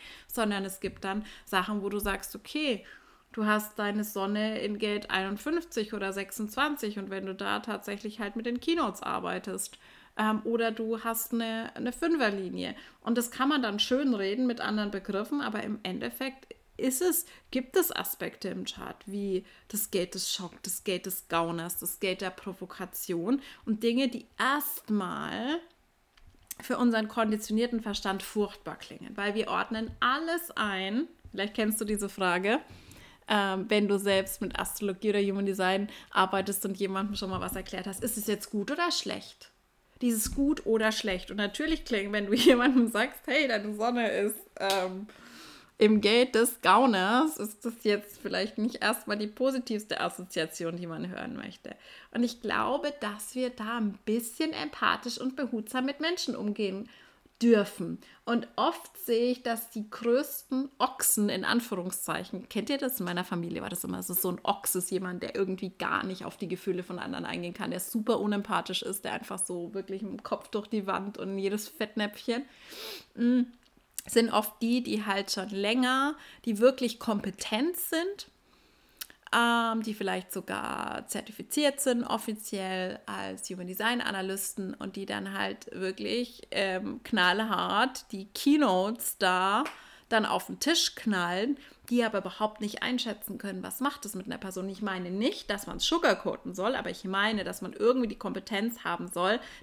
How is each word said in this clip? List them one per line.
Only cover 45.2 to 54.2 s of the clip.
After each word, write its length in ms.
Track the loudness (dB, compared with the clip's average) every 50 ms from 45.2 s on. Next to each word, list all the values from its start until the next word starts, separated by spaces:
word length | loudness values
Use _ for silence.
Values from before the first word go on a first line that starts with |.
| -20 -20 -20 -20 -20 -20 -20 -20 -20 -20 _ _
im 240 | 8 8 8 8
Gate 340 | 6 6 8 8 6 6 6
des 260 | 4 4 4 2 2
Gauners, 760 | 6 8 8 10 10 8 6 6 4 4 6 6 4 4 2 -2
ist 260 | -6 -8 -8 -6 -8
das 100 | -8 -8 0 2
jetzt 340 | 2 2 2 0 -8 -16 -10
vielleicht 380 | -8 -4 -2 -2 -2 -2 -2 -2
nicht 240 | -2 -2 -2 0
erstmal 360 | 0 0 0 0 -2 -4 -2 -2
die 100 | -2 -6
positivste 720 | -2 0 2 2 2 0 -2 -2 -4 -4 -2 -4 -4 -2
Assoziation, 760 | -2 -4 -4 -6 -12 -6 -4 -4 -2 -2 -4 -4 -4 -4 -4
die 120 | -6 -8 -8
man 200 | -6 -6 -6 -6
hören 300 | -6 -8 -8 -8 -8 -8
möchte. 380 | -10 -12 -14 -14 _ -14 -14 -14 -18 -20 -20 -20 -20 -8
Und 120 | 0 0 0
ich 180 | 0 0 -4
glaube, 520 | -2 0 0 2 2 0 0 -2 -2 -4 -6 -4
dass 360 | -8 -8 -8 -8 -12 -8 -4
wir 140 | -4 -4 -4
da 280 | -4 -6 -6 -6 -2 -2
ein 200 | -2 -2 -2 -4 _
bisschen 480 | 0 0 0